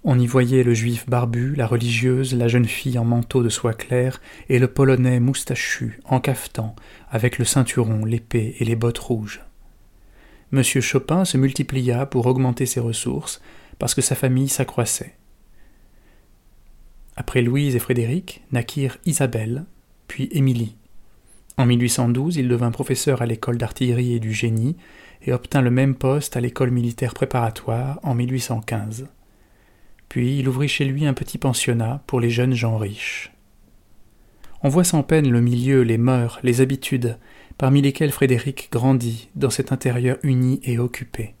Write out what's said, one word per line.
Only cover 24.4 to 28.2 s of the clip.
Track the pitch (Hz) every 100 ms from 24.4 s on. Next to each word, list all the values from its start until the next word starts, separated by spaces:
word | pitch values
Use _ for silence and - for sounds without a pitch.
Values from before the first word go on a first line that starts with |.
| 117 113 123 170 - - - -
et | -
obtint | 127 - 143
le | 123
même | 123 135 127
poste | 131 143 - 127
à |
l'école | 120 - 127
militaire | 123 120 117 123
préparatoire | - 131 127 113 - - 113 135 147
en | 147
mille | 120